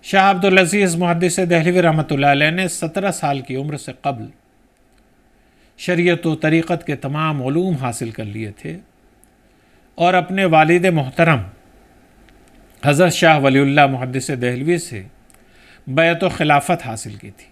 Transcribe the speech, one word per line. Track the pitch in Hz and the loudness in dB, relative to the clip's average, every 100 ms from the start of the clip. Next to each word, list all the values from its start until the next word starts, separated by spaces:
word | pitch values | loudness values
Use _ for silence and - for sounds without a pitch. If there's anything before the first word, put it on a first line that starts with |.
शाह | - 196 196 | 0 2 4
अब्दुल | 190 196 185 | 4 2 4
अजीज | 180 208 190 165 | 2 2 0 0
मुहद्दिस | 175 170 180 170 | -2 0 0 -2
देहलवी | 180 170 160 180 | 0 2 2 2
रहमतुल्लाह | 170 156 151 143 143 | 2 2 0 0 2
अलैह | 143 151 | 2 2
ने | 175 185 | 0 -4
सत्रह | - 165 196 196 | -4 -6 -4 -4
साल | 170 151 139 | -4 -4 -4
की | 131 127 | -6 -8
उम्र | 147 151 | -6 -8
से | - 123 | -12 -8
कबल | 143 123 110 - _ _ _ _ _ _ _ _ _ _ _ _ _ _ | -8 -6 -12 -18 _ _ _ _ _ _ _ _ _ _ _ _ _ _
शरीयत | - 175 175 170 170 | -4 0 2 0 -2
व | 156 | -2
तरीक़त | 156 160 165 170 | 0 0 0 -6
के | - 143 | -4 -8
तमाम | 135 151 156 147 | -6 -4 -4 -4
उलूम | 127 151 185 156 | -2 -2 -2 -4
हासिल | 127 117 117 | -4 -6 -8
कर | 110 110 | -8 -10
लिए | 107 107 | -8 -10
थे | 101 147 170 - _ _ _ _ _ _ _ _ _ _ - | -10 -14 -14 -18 _ _ _ _ _ _ _ _ _ _ -2
और | 170 185 | 2 2
अपने | 175 190 190 | 0 -2 2
वालिद | 160 156 175 185 | 4 4 4 2
मोहतरम | 165 131 - 165 139 95 - _ _ _ _ _ _ _ _ _ _ _ _ | 0 -2 0 2 2 -2 -14 _ _ _ _ _ _ _ _ _ _ _ _
हज़रत | 143 143 175 | 0 4 2
शाह | 165 165 156 | 4 4 4
वलीउल्लाह | 135 135 139 143 143 | 4 4 4 4 4
मुहद्दिस | 131 127 131 - | 2 -6 -8 -6
देहलवी | 135 123 123 147 170 | -4 -4 -4 -2 -2
से | - 107 95 _ _ _ _ _ _ - - | -4 -14 -16 _ _ _ _ _ _ -20 -4
बैत | 131 165 165 | 0 2 2
व | 185 | -2
खिलाफत | - 151 143 - 170 | -2 2 2 2 -4
हासिल | 120 113 110 101 | -4 -12 -14 -16
की | 101 | -20
थी। | - - | -20 -20